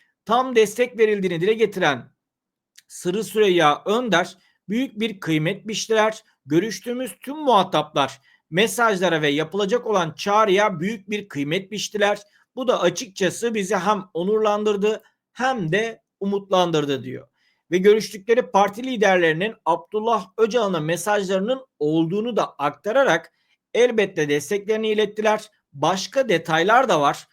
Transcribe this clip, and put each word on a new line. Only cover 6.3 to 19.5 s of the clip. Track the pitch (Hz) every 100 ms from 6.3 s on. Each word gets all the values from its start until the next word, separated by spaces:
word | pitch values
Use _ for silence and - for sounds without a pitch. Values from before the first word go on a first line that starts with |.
| _ 135
Görüştüğümüz | 156 220 - 240 247 254 -
tüm | - 302
muhataplar | 294 214 185 160 151 151 135 - _ _ _
mesajlara | 160 220 - 233 190 180 165
ve | 151
yapılacak | 143 - 196 202 240 233
olan | 202 160
çağrıya | - 202 208 214 185 208 170
büyük | 185 226 196
bir | 208 202
kıymet | 143 143 175 190
biçtiler. | 208 - 208 202 208 - _ _ -
Bu | 247
da | 185
açıkçası | 180 180 226 - 185 - 233
bizi | 220 185 202
hem | 180 208 -
onurlandırdı | 165 185 214 214 208 214 202 208 214 - _ _
hem | - 254 254 156
de | 190 226 226 _ _
umutlandırdı," | 202 202 196 190 175 160 143 135
diyor. | 123 123 - _ _ _ _
Ve | 185
görüştükleri | 190 220 202 208 208 233
parti | 240 196 202 196
liderlerinin | 262 240 202 185 165 156 208